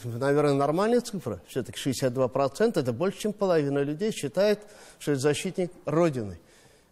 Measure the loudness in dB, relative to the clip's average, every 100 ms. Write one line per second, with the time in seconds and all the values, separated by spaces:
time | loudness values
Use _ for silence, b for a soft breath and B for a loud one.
0 | -6 -2 2 4 4 4 2 2 2 2
1 | 0 -6 -6 -8 -6 -6 -6 -4 -2 0
2 | 0 0 0 0 0 2 0 2 -2 0
3 | -2 -2 -4 -2 2 2 2 0 0 -2
4 | -4 -4 -4 2 2 2 -4 B B B
5 | -2 0 2 0 -2 -4 -6 -6 -2 2
6 | 2 0 -6 -10 -18 b b b b